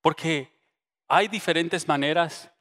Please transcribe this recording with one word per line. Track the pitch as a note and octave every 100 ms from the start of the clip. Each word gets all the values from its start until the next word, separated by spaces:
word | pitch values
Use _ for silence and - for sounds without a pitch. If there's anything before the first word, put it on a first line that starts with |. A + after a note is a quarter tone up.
porque | E3 D#3 E3 D3+ B2+ _ _ _ _ _ _
hay | D3+ G#3
diferentes | G#3 - E3 E3+ F#3 -
maneras | C#3+ C#3+ E3 E3 - - _